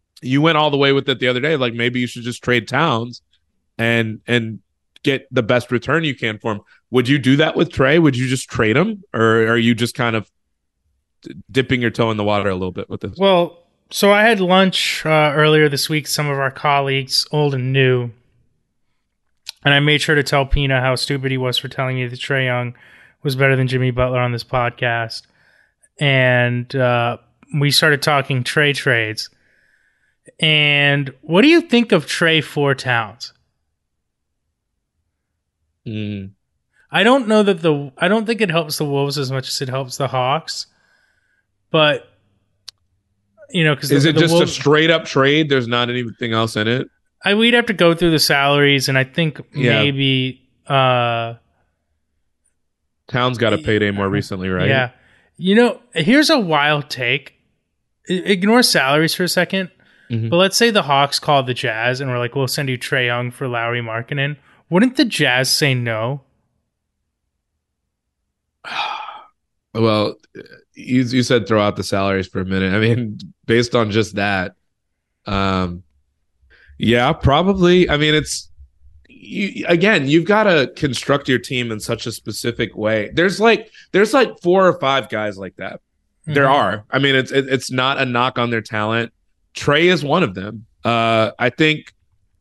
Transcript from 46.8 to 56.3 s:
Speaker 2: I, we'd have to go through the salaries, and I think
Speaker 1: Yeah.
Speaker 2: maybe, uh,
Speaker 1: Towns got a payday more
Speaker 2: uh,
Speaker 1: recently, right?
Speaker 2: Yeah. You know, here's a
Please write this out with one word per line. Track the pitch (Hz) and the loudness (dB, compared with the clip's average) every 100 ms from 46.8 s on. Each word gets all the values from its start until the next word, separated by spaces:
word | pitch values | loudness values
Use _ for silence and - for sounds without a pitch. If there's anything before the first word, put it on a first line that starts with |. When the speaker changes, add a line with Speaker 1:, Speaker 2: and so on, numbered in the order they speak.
| - _ _ _ | -4 _ _ _
Speaker 2:
I, | 190 | -2
we'd | 208 233 | 2 4
have | 240 233 | 2 0
to | |
go | 180 170 | 2 2
through | 165 175 | 4 2
the | 151 | 2
salaries, | - 143 139 143 143 139 135 | 2 2 2 4 4 2 2
and | 135 | 0
I | |
think | 131 - 160 - - | 0 -2 -2 -4 -12
Speaker 1:
Yeah. | 143 123 110 | -2 0 2
Speaker 2:
maybe, | 143 135 135 131 131 131 _ _ - | 0 0 0 0 -2 -8 _ _ 0
uh, | 139 131 123 120 117 117 117 _ _ _ _ _ _ _ _ _ _ _ _ _ _ _ _ - | 2 4 2 0 -2 -4 -10 _ _ _ _ _ _ _ _ _ _ _ _ _ _ _ _ -8
Speaker 1:
Towns | 127 127 120 | -2 0 2
got | 113 | 0
a | 104 | 0
payday | - 107 104 | 0 0 0
more | 101 98 | 0 -2
Speaker 2:
uh, | |
Speaker 1:
recently, | 101 - 95 92 | -2 -4 -8 -4
right? | 92 92 | -2 0
Speaker 2:
Yeah. | 135 123 _ _ _ _ - | 0 -2 _ _ _ _ -6
You | 180 214 | 0 2
know, | 240 - _ | 2 0 _
here's | 170 156 277 | -4 2 4
a | 302 | 4